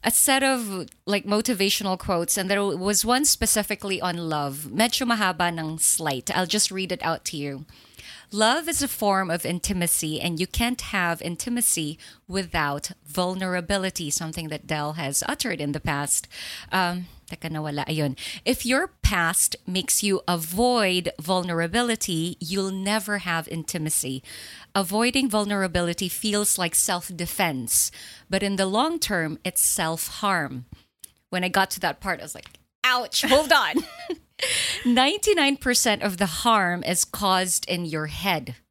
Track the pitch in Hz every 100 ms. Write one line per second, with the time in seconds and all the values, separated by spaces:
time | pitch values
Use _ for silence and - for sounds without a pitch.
0 | - - - 269 269 254 220 190 160 -
1 | - 202 196 208 220 202 196 - 202 185
2 | - 175 170 - 190 202 202 165 190 185
3 | 214 247 294 - 220 214 202 202 202 190
4 | 180 175 165 151 143 139 151 160 233 -
5 | 247 233 196 165 175 170 160 160 - -
6 | 160 131 - - 180 208 - 190 190 180
7 | 160 165 - 156 143 139 156 - - -
8 | - - - 202 214 285 330 330 277 -
9 | 208 190 190 170 - 170 - 190 175 -
10 | 156 156 175 165 185 - 233 247 - 202
11 | 175 165 - 170 - 240 233 - 151 156
12 | - - - 185 180 170 147 143 - 180
13 | - - 180 185 185 180 170 202 185 -
14 | 156 - 160 160 160 151 - 156 147 156
15 | 143 143 - - - 156 147 147 - 143
16 | 147 - - - - - - 190 180 180
17 | 180 - - 170 160 156 156 147 - 156
18 | 147 131 - - - 254 233 262 370 _
19 | - 190 165 185 - - - 185 180 -
20 | 208 190 - 175 160 180 247 247 196 180
21 | 170 - 156 185 180 165 165 214 240 226
22 | - 165 170 170 156 190 190 190 190 214
23 | 202 208 180 165 160 165 156 175 156 -
24 | 135 131 - - - - - 196 180 208
25 | 240 269 262 214 208 202 190 175 175 170
26 | 180 - 220 208 208 - 175 - - 180
27 | - 170 175 - 180 135 117 - - -
28 | - - - 190 202 196 190 208 302 330
29 | - 185 160 156 185 - - - 165 165
30 | - - 208 185 139 131 123 - _ _
31 | - _ _ 180 180 190 190 - 175 -
32 | 196 170 151 - - - _ _ 254 247
33 | 226 - 240 262 302 285 202 294 - 679
34 | 698 - _ - 508 - - - 247 240
35 | 269 415 - 359 277 277 262 247 240 208
36 | 202 180 196 - 233 220 185 175 - 180
37 | - - 202 185 185 - - 180 170 156
38 | 151 147 190 165 123 127 _